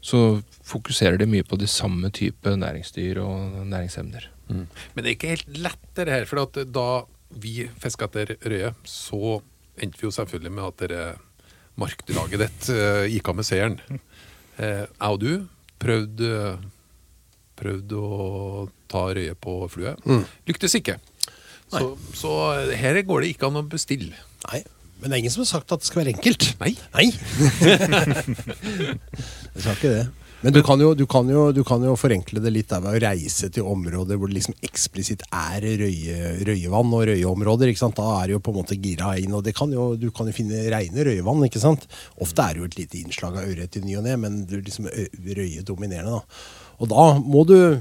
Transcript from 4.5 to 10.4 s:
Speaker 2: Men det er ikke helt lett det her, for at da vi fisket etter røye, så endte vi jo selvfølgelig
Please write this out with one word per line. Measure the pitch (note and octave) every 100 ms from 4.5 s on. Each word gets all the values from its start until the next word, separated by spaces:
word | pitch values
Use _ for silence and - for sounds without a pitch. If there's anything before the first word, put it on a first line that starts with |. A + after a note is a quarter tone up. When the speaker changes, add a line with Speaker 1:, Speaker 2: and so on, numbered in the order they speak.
| G2 E2+ - - -
Speaker 2:
Men |
det | A#2
er | A#2
ikke | D#3 E3
helt | - C#3+
lett | F3 - - -
det | E3+
her, | C3 A2
for | C#3+
at | C3+ - C3
da | B2+ B2 B2 A#2+ - _ A#2+
vi | A2 A2+ A#2 A#2
fisket | B2 - G#2+ A2
etter | G#2+ A2
røye, | A#2 G#2 G#2+ A2 -
så | - - G#2 G#2+ G#2+ - _ _ -
endte | G2 -
vi | G#2+
jo |
selvfølgelig | - G2 -